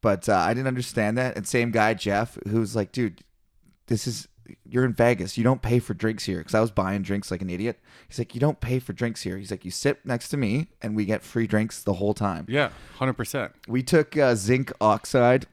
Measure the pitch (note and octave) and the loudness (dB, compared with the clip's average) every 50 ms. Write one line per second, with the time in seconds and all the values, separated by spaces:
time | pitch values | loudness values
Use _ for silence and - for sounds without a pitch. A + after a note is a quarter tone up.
0 | - A2+ G2 F#2 - - G#2 F#2 E2 F2+ A2+ A#2+ C3+ C3+ B2+ B2 B2 - - - | 4 2 2 2 2 2 2 4 4 2 0 0 0 -2 -2 -2 -4 -4 -2 0
1 | G#2+ G#2 A2 A#2+ B2+ B2+ - - G2 - - B2 A#2 A#2+ G#2+ A2+ G#2+ G#2+ A2+ F#2+ | 0 0 2 0 -2 -2 -4 -6 -8 -2 0 0 0 2 2 2 4 4 2 0
2 | - G2+ G2 G2+ A2+ A#2+ - - - G2+ G#2 A2+ A2+ G2+ A2+ A#2 G2+ - - C3 | 0 0 0 0 0 -2 -6 -12 -8 0 0 0 0 2 0 -2 -2 -2 -2 -2
3 | B2 G#2 E2 - _ _ _ _ _ _ _ _ _ _ _ _ _ - A#2+ A2 | -2 -2 -4 -8 _ _ _ _ _ _ _ _ _ _ _ _ _ -2 -2 -2
4 | - C3 A2+ G#2+ - _ _ _ - - - _ _ - - B2 B2+ B2+ A#2 - | -2 -4 -6 -8 -10 _ _ _ -20 -20 -20 _ _ -4 0 0 0 0 2 4
5 | A#2 A#2+ B2 F#2 F2+ F#2+ - - A#2 B2 C3 C3 - A2+ A#2+ B2 - - G#2+ E2 | 4 4 4 2 -2 -6 -4 2 2 2 2 2 2 2 2 2 2 0 -6 -2
6 | - A2 A2 G#2 - - F#2+ E2 D#2 - - A2 A2 A#2 G#2 - F#2 F#2+ G2 G#2 | -2 -2 -2 -2 -4 -4 -4 -4 -4 0 2 2 2 2 2 0 0 0 0 -2
7 | F#2+ F#2 G2+ G2+ G2 - G2 F2 F#2+ F#2 F2 F2+ G2+ A#2 A2+ _ _ _ - - | -2 -2 -4 -6 -4 -6 -6 -6 -6 -6 -6 -4 -4 -4 -6 _ _ _ -20 -20
8 | - _ - - A#2+ - - B2 B2+ D3+ D3+ _ - A#2 B2+ C3 B2 - F#2 - | -20 _ -8 -8 -8 -8 -4 0 0 0 0 _ -4 -2 -2 -2 -2 -6 -6 -4
9 | A#2+ A#2 A2+ - - F#2+ F2+ G2 G2+ F2+ G2+ F2+ _ F#2 F#2 - - C#3+ - - | -4 -4 -4 -6 -8 -8 -8 -8 -8 -8 -10 -8 _ -10 -10 -2 -2 -2 -2 -2
10 | _ B2+ B2+ A#2+ - - - C#3+ C3 G#2 G#2 C3+ D#3+ - _ _ - A2+ G#2+ G#2+ | _ -6 -6 -6 -4 -6 -4 -2 -2 0 -2 -2 -4 -6 _ _ -8 -6 -2 -2
11 | G#2+ F#2+ G#2+ - - - - B2 A#2 G2+ - G#2+ G#2+ A2 - - - - G2 F2 | 0 0 -2 -4 -4 -4 -2 -2 0 2 2 0 0 0 -6 -6 -2 -2 -2 0
12 | G2+ G#2 G#2+ - G#2+ G2+ F#2 E2 - G2 A#2 C#3+ C#3+ - - - - - - - | 0 -2 0 0 -2 -4 -4 -4 -8 -4 -2 -2 -2 -2 -4 -10 -20 -20 -8 -4
13 | C3 C3 B2+ - B2+ - - C#3+ A2+ - - _ _ - A2 B2+ C3 - - E3 | -2 -2 -2 -4 -6 -6 -4 -6 -6 -6 -10 _ _ -4 -2 -2 0 4 4 4
14 | D3+ - - D3+ C#3+ C3 A#2+ G#2+ F#2 G#2 B2+ C3 C3 - - _ G#2+ G#2+ G#2 G#2 | 4 4 2 2 4 4 4 2 2 2 2 2 2 -4 -4 _ 2 4 4 2
15 | - - - C3 B2 A#2+ B2+ C3 C3 _ | 0 0 2 4 6 6 4 4 2 _